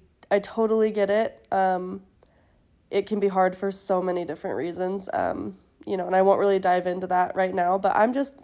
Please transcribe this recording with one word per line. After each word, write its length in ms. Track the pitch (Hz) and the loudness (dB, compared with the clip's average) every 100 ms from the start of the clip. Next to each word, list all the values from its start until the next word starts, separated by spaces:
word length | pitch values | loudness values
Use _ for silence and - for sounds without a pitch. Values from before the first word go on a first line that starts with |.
| _ _ - | _ _ 0
I 100 | 202 | 0
totally 520 | 202 - 220 220 220 | 0 -2 0 2 2
get 180 | 208 196 | 2 0
it. 360 | 208 226 - - | 0 -2 -6 -4
Um, 500 | 196 190 185 185 196 190 _ _ _ _ _ _ _ - | 0 0 0 -4 -10 -16 _ _ _ _ _ _ _ -6
it 160 | 202 196 | -4 -2
can 160 | 202 | 0
be 80 | 196 | 0
hard 260 | 190 185 185 | 2 2 2
for 160 | 196 | -6
so 300 | 190 - 185 | -4 -2 0
many 240 | 185 180 165 | 0 -2 -4
different 320 | 151 190 110 | -8 -6 -4
reasons, 520 | 165 165 185 196 190 | -6 -4 -4 -4 -4
um, 440 | 98 90 - 208 190 _ _ - | -4 -2 -4 -8 -12 _ _ -6
you 100 | 190 | -4
know, 100 | 180 | 0
and 80 | 185 | 2
I 60 | |
won't 180 | 190 196 | 4 4
really 200 | 202 190 | 4 2
dive 280 | 190 180 180 | 2 2 0
into 200 | 180 185 | -4 -2
that 280 | 180 180 - | 0 0 0
right 180 | 185 | -2
now, 240 | 190 175 196 | 0 0 2
but 180 | 196 - | 2 2
I'm 160 | 220 | 2
just, 300 | 254 269 - | 2 -4 -6